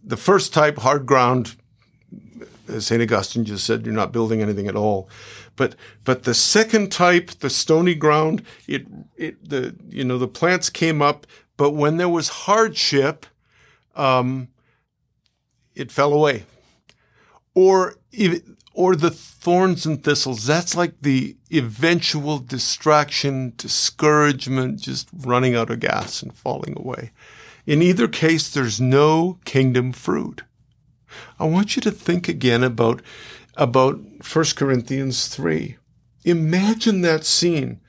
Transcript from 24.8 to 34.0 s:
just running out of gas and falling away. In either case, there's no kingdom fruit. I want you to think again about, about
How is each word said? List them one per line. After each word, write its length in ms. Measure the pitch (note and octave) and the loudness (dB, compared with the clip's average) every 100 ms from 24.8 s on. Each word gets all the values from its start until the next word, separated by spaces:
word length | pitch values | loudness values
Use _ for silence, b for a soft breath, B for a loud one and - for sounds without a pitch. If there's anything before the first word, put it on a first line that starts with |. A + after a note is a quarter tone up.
just 260 | C3+ B2+ - | -8 -10 -12
running 440 | - C3 B2 C3 A#2+ | -10 -2 0 2 0
out 140 | A2+ | -2
of 100 | A#2 | -4
gas 420 | - - - - | -2 -2 -4 -10
and 100 | - | -14
falling 460 | - - - - - | -10 -8 -8 -8 -10
away. 320 | B2+ - A#2+ _ B B B B B | -10 -12 -14 _ B B B B B
In 160 | D3+ | 4
either 240 | F3+ F3+ A3+ | 4 4 0
case, 420 | - D#3+ D#3+ - | 0 2 2 -2
there's 320 | D3 A#2+ G#2 | -2 -2 0
no 600 | B2+ C3+ D3+ D#3+ F3 F3+ | 2 4 6 4 0 -4
kingdom 480 | - C3+ C3 B2 B2+ | -4 2 2 2 -2
fruit. 500 | B2+ - - - - - _ _ _ _ _ _ B B B | -4 -4 -4 -4 -10 -20 _ _ _ _ _ _ B B B
I 60 | D#3+ | 0
want 280 | F3 G#3 | 0 0
you 80 | - | -2
to 80 | G#3+ | -2
think 380 | G3+ - F3 F3 | -2 -2 -2 -2
again 340 | C#3 B2+ A#2 | -2 2 2
about, 400 | B2+ A#2 A#2 A#2+ - B B B B - | 2 2 2 0 -6 B B B B -2
about 420 | C3 C3 C3 D3 | 2 4 2 0